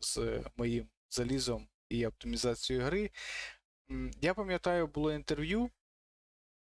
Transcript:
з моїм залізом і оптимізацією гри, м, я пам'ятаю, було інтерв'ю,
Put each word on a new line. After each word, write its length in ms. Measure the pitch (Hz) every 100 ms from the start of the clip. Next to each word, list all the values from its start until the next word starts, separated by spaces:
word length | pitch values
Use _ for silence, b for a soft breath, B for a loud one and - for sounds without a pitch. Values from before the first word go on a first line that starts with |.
з 420 | - 117 113 110 - -
моїм 320 | 117 117 113 _ -
залізом 580 | - 120 135 123 110 110 _ -
і 180 | 117 113
оптимізацією 800 | - 120 117 123 117 - 127
гри, 260 | 127 190 208 B B B B B _ _ -
м, 200 | 131 127 -
я 140 | 160
пам'ятаю, 520 | 185 190 175 180 175 156
було 260 | 147 151
інтерв'ю, 580 | 151 - 147 160 214 240 - _ _ _ _ _ _ _ _